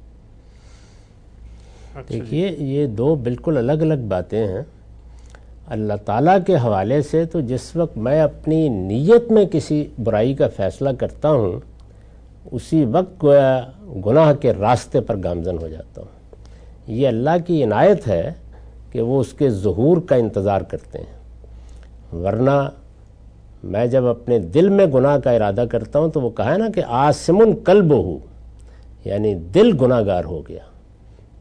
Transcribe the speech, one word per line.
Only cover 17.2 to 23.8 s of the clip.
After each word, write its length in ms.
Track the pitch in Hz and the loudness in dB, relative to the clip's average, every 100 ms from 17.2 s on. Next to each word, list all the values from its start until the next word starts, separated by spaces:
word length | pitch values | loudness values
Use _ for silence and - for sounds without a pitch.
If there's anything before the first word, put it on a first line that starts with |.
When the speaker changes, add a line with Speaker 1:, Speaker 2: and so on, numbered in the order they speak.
| 135 175 | 0 0
Speaker 2:
की 240 | 170 165 | 0 0
इनायत 440 | 120 104 170 190 123 | 2 4 4 2 0
है 300 | 87 82 170 - - - - - | -2 -2 -8 -18 -20 -20 -20 -10
कि 80 | 123 | -4
वो 200 | 117 135 | -2 0
उसके 300 | 127 - 139 | -2 0 0
ज़ुहूर 500 | 101 101 90 135 175 | 0 -2 2 2 2
का 160 | 175 131 | 2 0
इंतज़ार 460 | 110 101 98 98 | 0 0 0 -2
करते 360 | 87 - - - | -4 -12 -12 -16
हैं, 180 | - - - - - - - - - - - | -16 -20 -20 -20 -20 -20 -20 -20 -20 -20 -16
वरना 580 | 85 92 107 131 139 139 - - - - - - - - - | -6 -4 0 2 2 -2 -8 -20 -20 -20 -20 -20 -20 -20 -16
मैं 240 | 98 98 | -6 -2